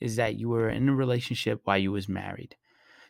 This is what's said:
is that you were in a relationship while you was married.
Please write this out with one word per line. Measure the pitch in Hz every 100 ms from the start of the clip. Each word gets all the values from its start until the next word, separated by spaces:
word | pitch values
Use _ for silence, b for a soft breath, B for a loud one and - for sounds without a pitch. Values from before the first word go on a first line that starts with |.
is | 117 113
that | 113 107
you | 113
were | 117 110
in | 113 135
a |
relationship | 135 131 123 - 117 - 110
while | - 98
you | 98
was | 101 98
married. | 95 95 92 87 - b b b b b